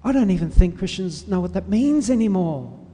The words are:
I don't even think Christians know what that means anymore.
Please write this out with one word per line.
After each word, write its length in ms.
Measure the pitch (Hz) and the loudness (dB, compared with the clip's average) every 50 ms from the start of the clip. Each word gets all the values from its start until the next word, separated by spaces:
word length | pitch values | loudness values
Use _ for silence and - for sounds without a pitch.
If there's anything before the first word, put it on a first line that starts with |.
| - | -2
I 80 | 233 | 0
don't 200 | 269 269 233 196 | 2 2 2 2
even 180 | 185 165 165 156 | 2 0 -2 4
think 280 | - - 180 175 170 | 4 4 4 4 0
Christians 500 | - 196 180 - 185 190 180 151 147 - | -4 -6 -6 -6 -6 -6 -6 -8 -10 -6
know 120 | 208 196 185 | -4 -4 -2
what 140 | 175 180 180 | -2 -4 -6
that 140 | 196 185 | -6 -4
means 420 | 190 202 226 269 285 302 302 226 214 | 0 0 2 2 2 2 2 2 2
anymore. 640 | 254 226 226 214 190 185 175 165 151 135 123 120 - - - - | 0 2 2 2 2 0 0 -2 -4 -6 -10 -14 -16 -20 -20 -20